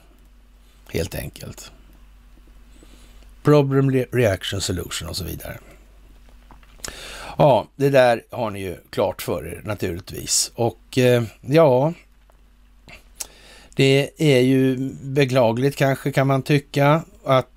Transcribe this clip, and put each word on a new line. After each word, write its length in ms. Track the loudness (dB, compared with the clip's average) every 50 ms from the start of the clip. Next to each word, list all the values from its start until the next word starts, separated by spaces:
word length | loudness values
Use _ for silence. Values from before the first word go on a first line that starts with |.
| _ _ _ _ _ _ _ _ -20 -20 -20 _ _ _ _ _ -16 -8
Helt 260 | -6 -6 -6 -6 -8
enkelt. 580 | -10 -10 -12 -14 -16 -16 -16 -16 -18 -20 -20 -20 -20 -20 -20 -20 -20 -20 -20 -20 -20 -20 -20 -20 -20 -20 -20 -20 -20 -20 -20 -20 -20 -20 -20 -20 -20 -20 -20 -20 -20 -20 -20 -20 -2 2
Problem, 480 | 4 4 6 4 4 2 2 2 2
re-, 180 | 2 0 0 0 0
reaction, 480 | 0 2 2 0 -2 -4 -8 -8 -6
solution 480 | -4 -4 -4 -6 -6 -8 -10 -10 -10 -10
och 80 | -10
så 80 | -10 -10
vidare. 340 | -10 -12 -12 -14 -14 -16 -16 -18 -20 -20 -20 -20 -20 -20 -20 -20 -20 -20 -20 -20 -20 -20 -20 -20 -20 -20 -20 -20 -20 -20 -18 -16 -16 -16 -16 -18 -18 -16 -16 -16 -8 0 2
Ja, 280 | 4 4 4 4 0 -4 _
det 140 | -2 0 2
där 320 | 4 4 4 4 2 0 -2 _
har 200 | -8 -6 -6 -6
ni 100 | -6 -6
ju 160 | -8 -8 -8 -10 -14 _
klart 320 | -4 -2 -2 -2 -2 -6 -6
för 240 | -6 -6 -6 -6
er 160 | -8 -12 -10 -10
naturligtvis. 880 | -10 -6 -6 -6 -6 -6 -8 -12 -14 -14 -12 -8 -4 -4 -4 -4 -4 -4
Och, 440 | -4 -4 -4 -4 -6 _ _ -2 2
eh, 240 | 2 4 2 2 0 -4 -10 _
ja, 520 | -6 0 4 4 6 6 4 2 2 0 -2 -6 -14 _ _ _ _ _ _ _ _ _ _ _ _ _ _ _ _ -20 -20 -20 -20 _ -18 -16 -16 -16 -16 -20 -20 -20 -20 -20 -20 -8 -2
det 360 | 0 2 4 4 2 2 -2 -2 0
är 220 | 2 4 4 4
ju 360 | 4 4 4 2 2 2 0 -2 -4 -8 -8 -10 -10
beklagligt 720 | -4 0 0 0 2 4 4 4 4 2 0 -2 -2 0
kanske, 360 | 0 0 0 0 -2 -4 -2 -2
kan 140 | 0 2
man 160 | 2 0 0 0
tycka, 600 | 0 0 0 0 -2 -2 0 2 4 2 2 0 -6 -14 -10 -2
att 240 | 0 2 2 0 -2 _